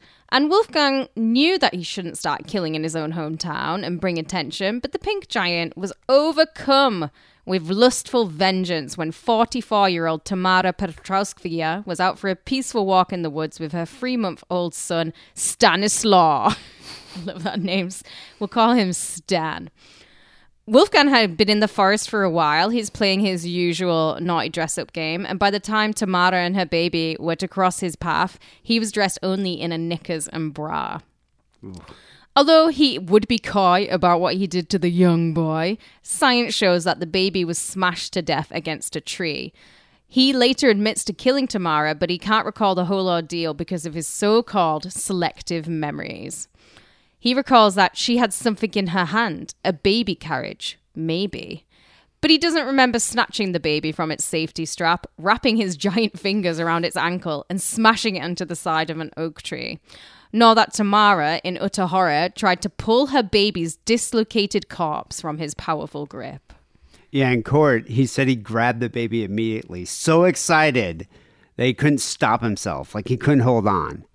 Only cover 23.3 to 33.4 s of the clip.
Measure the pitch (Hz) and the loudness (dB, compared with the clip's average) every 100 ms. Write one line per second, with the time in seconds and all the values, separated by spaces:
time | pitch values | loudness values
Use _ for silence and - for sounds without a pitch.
23.3 | 180 175 175 175 165 180 165 156 - 170 | -2 -4 -2 0 0 0 2 0 -2 -2
24.3 | 170 131 165 160 - - - 160 170 202 | -2 -2 -4 -4 -6 -8 -8 -6 -6 -6
25.3 | 185 202 202 202 214 214 208 202 185 180 | -2 0 0 -2 0 0 -2 0 2 2
26.3 | 185 175 190 175 165 170 165 160 160 165 | 2 0 0 0 0 0 0 -2 -4 -4
27.3 | 165 190 - 185 - 180 - 175 156 180 | -4 -4 0 0 0 -6 -4 -2 0 0
28.3 | - - _ - 226 220 208 190 - 190 | -4 -20 _ -2 0 0 0 0 0 -2
29.3 | 190 190 175 170 165 165 170 - 165 - | -2 -2 -4 -4 -4 -4 -6 -6 -8 -6
30.3 | 160 156 143 151 160 58 - - _ _ | -6 -6 -6 -6 -6 -6 -8 -14 _ _
31.3 | _ _ _ 95 95 - - - - _ | _ _ _ -18 -16 -18 -20 -20 -20 _
32.3 | - 285 320 320 262 285 156 180 214 208 | 2 6 6 4 2 0 0 2 2 4
33.3 | 226 | -2